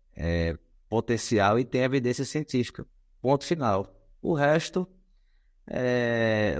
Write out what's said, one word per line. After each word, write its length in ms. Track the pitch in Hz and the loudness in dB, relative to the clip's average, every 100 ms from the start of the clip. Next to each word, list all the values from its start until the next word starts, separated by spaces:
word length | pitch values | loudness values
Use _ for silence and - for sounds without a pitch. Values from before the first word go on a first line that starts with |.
| _ - | _ -8
é, 420 | 82 85 82 80 _ _ - | -4 -2 -2 -4 _ _ -6
potencial 720 | 110 113 117 - 110 98 113 | -4 0 -2 0 2 4 2
e 60 | 127 | 0
tem 160 | 127 | 0
evidência 420 | 127 135 120 123 | 0 0 -2 -2
científica. 640 | 135 151 156 127 120 - - _ _ _ | -4 -6 -2 -2 -2 -6 -16 _ _ _
Ponto 220 | 123 139 | 0 0
final. 500 | - 170 123 98 101 - _ - | 0 -2 0 0 -2 -12 _ -8
O 120 | - | -4
resto, 540 | 160 143 160 160 185 180 _ _ _ _ _ _ _ - | 2 4 2 0 -4 -6 _ _ _ _ _ _ _ -10
é, 880 | - 127 123 120 117 113 110 107 71 | -4 0 0 0 2 2 2 2 2